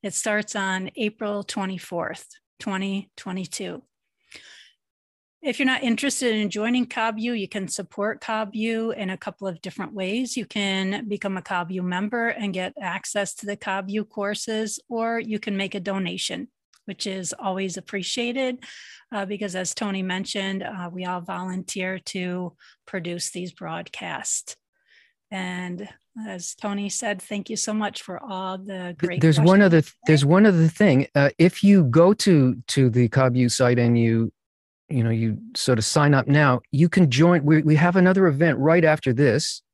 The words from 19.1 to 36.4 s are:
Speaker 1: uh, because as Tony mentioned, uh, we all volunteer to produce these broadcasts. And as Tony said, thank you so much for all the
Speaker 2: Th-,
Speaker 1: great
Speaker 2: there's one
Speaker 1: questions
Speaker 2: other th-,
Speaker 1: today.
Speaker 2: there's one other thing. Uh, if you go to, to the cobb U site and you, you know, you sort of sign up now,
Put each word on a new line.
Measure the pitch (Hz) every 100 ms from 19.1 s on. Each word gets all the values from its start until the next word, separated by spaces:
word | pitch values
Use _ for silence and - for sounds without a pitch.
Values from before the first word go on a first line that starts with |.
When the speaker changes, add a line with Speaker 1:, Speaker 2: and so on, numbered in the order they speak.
Speaker 1:
uh, | 214 196
because | 202 202 180
as | 180
Tony | - 214 196
mentioned, | 185 185 196 208 190 190
uh, | - 190 175
we | 180 180
all | 180
volunteer | 175 180 185 185 185 - 185 185
to | - 190 180 180 180 _ _ _ _
produce | 196 170 175 -
these | 180 175
broadcasts. | - 175 165 175 - 180 151 - - - - _ _ _ _ _ _ _
And | 196 185 180 180 180 202 - _ - 220
as | 190 175
Tony | - 208 202 202
said, | - 226 202
thank | - 208 -
you | 220
so | -
much | 214 214 208
for | - 180
all | 254 190 190 190
the | 190 190 180
Speaker 2:
Th-, | 175
Speaker 1:
great | 170 175
Speaker 2:
there's | 160 147
one | 156
Speaker 1:
questions | 190 196
Speaker 2:
other | 165
th-, | 147
Speaker 1:
today. | _ -
Speaker 2:
there's | 156 139
one | 175 214
other | 175 160
thing. | - 208 135 139 147
Uh, | 143 -
if | 170 -
you | 196 202 143
go | 151 175
to, | 208 - 165 131 120 -
to | - 127
the | 113 120
cobb | 135 131 123
U | 123
site | - 123 123
and | 120 120
you, | 117 113 113 _ _ _ _ _ _
you | 139 117
know, |
you | 113 113 107 - -
sort | - 123
of | 110
sign | - 147
up | 139 127
now, | 143